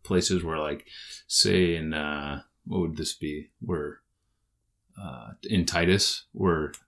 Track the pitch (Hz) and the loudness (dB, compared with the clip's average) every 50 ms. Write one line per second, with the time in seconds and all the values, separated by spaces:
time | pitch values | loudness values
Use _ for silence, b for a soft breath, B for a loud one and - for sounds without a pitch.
0 | - - 98 90 87 - 95 90 82 82 80 78 76 73 71 71 - B B B | -4 0 2 2 4 4 2 0 0 0 -2 -2 -2 -4 -4 -6 -10 B B B
1 | B B B B B - - - - 104 95 92 90 85 85 82 80 78 78 78 | B B B B B -2 2 4 4 6 6 6 4 4 2 0 -2 -2 -2 -2
2 | 76 73 73 73 71 73 71 71 - _ _ _ _ - - 95 87 82 78 71 | -2 -2 -4 -4 -4 -6 -6 -8 -10 _ _ _ _ -4 -2 -2 0 -2 -2 -4
3 | 78 - - - - 76 76 76 76 - _ _ - - 92 80 73 73 76 - | -4 -6 -6 -6 -6 -6 -6 -8 -10 -12 _ _ -6 -4 -4 -4 -4 -6 -8 -12
4 | _ _ _ _ _ _ _ _ _ _ _ _ _ _ _ _ _ _ _ - | _ _ _ _ _ _ _ _ _ _ _ _ _ _ _ _ _ _ _ -14
5 | 98 78 64 60 55 58 - - - - 110 92 85 - - 85 85 87 95 98 | -12 -12 -12 -12 -14 -16 -16 -14 -6 -2 0 2 2 2 2 4 6 6 6 6
6 | - - - - - _ - - 98 92 85 78 76 71 - - _ | 4 2 0 -4 -8 _ -4 0 2 2 2 2 0 -4 -6 -12 _